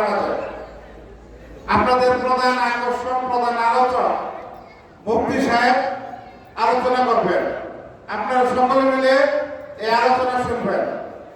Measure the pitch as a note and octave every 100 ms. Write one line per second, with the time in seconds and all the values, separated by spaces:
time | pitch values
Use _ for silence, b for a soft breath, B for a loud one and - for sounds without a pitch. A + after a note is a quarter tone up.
0 | G#3+ G3 - - - - - - - -
1 | - - - - - - - G#3+ B3+ B3+
2 | B3+ B3 B3 B3+ B3+ B3 A#3+ A#3+ B3 A#3+
3 | B3+ B3+ B3+ B3 A#3+ A#3 A#3 A#3+ B3+ -
4 | - - - - - - - - - -
5 | G3+ A3+ C4+ - - A#3 B3 B3+ - -
6 | - - - - - - A#3 B3 B3+ B3+
7 | A#3+ A3 F#3 D#3+ - - - - - -
8 | - A3 - B3+ B3 B3+ B3 C4+ C4+ C4
9 | C4 C4+ D4 - - - - - A3 A#3
10 | A#3+ B3+ B3+ B3+ A#3+ A3+ G3 - - -
11 | - - -